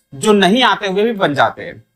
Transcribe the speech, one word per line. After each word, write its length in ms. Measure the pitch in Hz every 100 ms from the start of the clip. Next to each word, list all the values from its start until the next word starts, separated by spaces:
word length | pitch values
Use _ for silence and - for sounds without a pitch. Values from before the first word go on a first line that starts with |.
| _
जो 180 | 135 214
नहीं 300 | 208 185 240
आते 260 | 233 196 202
हुए 140 | 190
भी 100 | 226
बन 220 | 202 185
जाते 280 | 131 113 -
हैं। 220 | 85 113 _